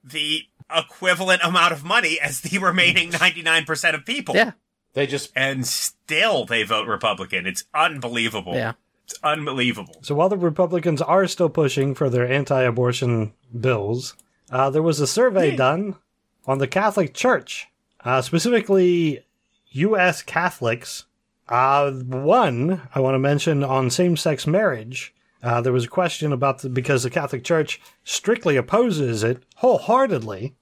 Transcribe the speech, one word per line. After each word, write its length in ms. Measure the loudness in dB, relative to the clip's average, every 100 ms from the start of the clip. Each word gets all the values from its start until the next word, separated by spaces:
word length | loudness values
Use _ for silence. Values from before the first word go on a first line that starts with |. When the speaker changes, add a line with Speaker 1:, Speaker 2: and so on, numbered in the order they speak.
Speaker 1:
the 400 | -12 -8 -4 -4 -6 _ -4 -4
equivalent 640 | -4 -4 0 2 4 2
amount 280 | 4 4 4
of 140 | 2 0
money 340 | 0 2 -2
as 200 | -4 -6
the 160 | -6 0
remaining 520 | 0 2 2 2 0
<laughs> 120 | 0
ninety-nine 420 | 0 0 0 0
percent 320 | 0 -2 -2 -2
of 100 | -6
people. 300 | -8 -2 0
Speaker 2:
Yeah. 160 | 0 -4 _ _ _
Speaker 3:
They 140 | -4 -2
just 240 | -4 -6 -2
Speaker 1:
And 280 | -2 -2 -4
still 800 | -4 -6 _ -6 0 0 0
they 200 | 0 -2
vote 240 | 0 -2 -2
Republican. 580 | -2 -2 -2 -4 -6 -6
It's 160 | -8 -6
unbelievable. 840 | 0 0 -2 -6 -4 -4 -4 -6 -4
Speaker 2:
Yeah. 180 | -4 -8 _ _ _
Speaker 1:
It's 120 | -6
unbelievable. 760 | -4 -2 -4 -2 -2 -2 -10 -18
Speaker 4:
So 140 | -6 0
while 140 | 2
the 80 | 2
Republicans 640 | -2 0 0 0 0 -2
are 260 | 2 2 2
still 220 | 0 0
pushing 460 | 2 0 0 -2 0
for 140 | 0
their 200 | 2 2
anti-abortion 1040 | 0 0 2 2 2 0 0 0 0 -2 _ _ -4
bills, 580 | 0 0 -2 -4 -8 -18 _ _ _
uh, 180 | -2 0
there 140 | 2
was 160 | 0 0
a 80 | 0
survey 440 | 2 2 4 2
Speaker 1:
Yay. 40 | 2
Speaker 4:
done 400 | 2 2 -4 -8 _ _ _ _ -4
on 120 | -2
the 80 | 0
Catholic 460 | 0 0 0 -2
Church, 540 | 0 2 2 -2 -14 -14 _ _ _
uh, 180 | 0 0
specifically 1000 | 2 0 2 0 2 4 4 4 0 -2 _ _ _ _ _
U 260 | -2 0 4
S 240 | 2 0
Catholics. 840 | -4 -2 -2 -2 -2 -2 -8 -16 -16 _ _ _ -2
Uh, 440 | 2 4 4 2
one 880 | -2 -6 -4 2 4 4 0 -2 -2 -4
I 60 | -2
wanna 180 | 2 2
mention 440 | 2 2 2 0
on 260 | 0 0 0
same-sex 560 | 2 2 2 0 -2 0
marriage. 680 | 2 2 -2 -8 -12 -12 _ _ _
Uh, 200 | -2 0
there 120 | 2
was 120 | 0 0
a 40 |
question 420 | -2 -2 -2 -4
about 280 | 0 0 -2
the, 80 | -4
because 320 | -4 0 0
the 60 | 0
Catholic 340 | -4 -4 -8
Church 380 | 0 0 0 -6 -14 _
strictly 520 | -10 -6 -2 0 2 0
opposes 680 | 2 2 2 0 -2 0
it 180 | 0 -2 _ _
wholeheartedly 1000 | 2 2 2 2 2 0 -4 -10 -12 _